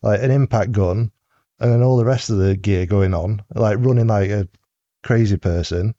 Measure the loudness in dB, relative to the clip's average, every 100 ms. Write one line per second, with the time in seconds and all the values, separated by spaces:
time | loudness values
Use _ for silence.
0 | 0 0 2 2 2 0 -2 0 0 0
1 | -4 _ _ _ _ _ 0 2 2 2
2 | 2 -2 -2 0 0 0 0 0 0 0
3 | 0 0 -2 -6 -8 -2 0 0 2 2
4 | 2 0 0 -2 -4 _ _ _ _ _
5 | -2 0 2 0 -2 -2 -4 -4 -4